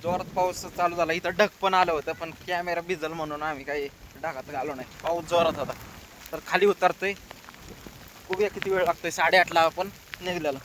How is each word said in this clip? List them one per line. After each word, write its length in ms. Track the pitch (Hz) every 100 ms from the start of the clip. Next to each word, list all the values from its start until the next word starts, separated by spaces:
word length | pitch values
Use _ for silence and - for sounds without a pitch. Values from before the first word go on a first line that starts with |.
जोरात 300 | 170 180 180 185
पाऊस 300 | 180 180 180 165
चालू 180 | 175 170
झाला. 180 | 160
इथं 160 | 165 180 180
ढग 200 | 208 -
पण 120 | 190
आलं 180 | 185 180
होतं, 200 | 160 143
पण 200 | 160 165 156 -
कॅमेरा 340 | 180 175 170 170
भिजल 240 | 180 156
म्हणून 320 | 165 156 147
आम्ही 200 | 156 147
काही 240 | 139 147 139 - - 131
ढगात 280 | 151 135 131
घालू 220 | 143 135
नाही. 140 | 135 123 -
पाऊस 220 | - 170 165
जोरात 300 | 170 165 151
होता. 140 | 127 127 - - - - -
तर 80 | 156 -
खाली 180 | 180 202
उतरतोय, 480 | 190 180 170 190 196 - - - - - - - - - - -
बघूया 200 | 185 208
किती 200 | 196 190
वेळ 160 | 190 170
लागतोय. 260 | 170 170
साडेआठला 500 | 160 165 180 175 175
आपण 280 | 160 160 190 - - -
निघलेलो 380 | 180 175 156 131